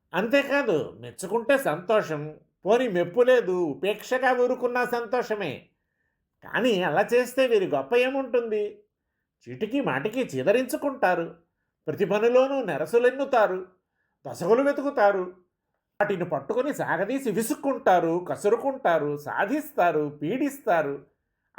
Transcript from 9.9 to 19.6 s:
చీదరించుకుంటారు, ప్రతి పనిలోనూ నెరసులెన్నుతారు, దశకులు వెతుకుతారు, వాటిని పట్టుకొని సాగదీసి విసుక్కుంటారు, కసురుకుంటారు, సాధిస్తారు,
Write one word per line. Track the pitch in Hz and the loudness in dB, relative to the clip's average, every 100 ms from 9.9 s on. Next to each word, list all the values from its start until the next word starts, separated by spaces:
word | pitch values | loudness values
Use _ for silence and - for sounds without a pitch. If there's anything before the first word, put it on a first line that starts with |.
| 131 214 247 | -2 -2 -4
చీదరించుకుంటారు, | 214 131 135 240 262 302 285 269 190 175 165 - _ _ _ _ - | -4 -2 2 2 0 -4 -6 -2 0 0 -2 -10 _ _ _ _ -8
ప్రతి | 147 185 | -2 0
పనిలోనూ | 202 233 247 269 277 | 2 4 4 4 0
నెరసులెన్నుతారు, | 208 139 160 233 247 269 269 240 196 185 190 _ _ _ _ _ 139 | -2 -4 0 2 2 0 0 2 2 0 -8 _ _ _ _ _ -12
దశకులు | 117 170 233 | -4 2 2
వెతుకుతారు, | 277 285 277 269 202 196 180 - _ _ _ _ _ - | 2 0 -2 2 4 4 -2 -10 _ _ _ _ _ -4
వాటిని | 208 190 170 | -2 -2 -4
పట్టుకొని | - - 226 285 | -6 -4 -4 -2
సాగదీసి | 180 135 160 202 269 269 | -4 -2 -2 -2 -4 -2
విసుక్కుంటారు, | 196 226 294 277 254 226 180 165 170 175 | -2 -2 -4 -4 0 4 4 4 -2 -4
కసురుకుంటారు, | - 208 226 277 269 185 165 147 147 | -2 0 2 0 -2 2 2 0 -6
సాధిస్తారు, | 139 117 196 302 | -6 -4 -2 -2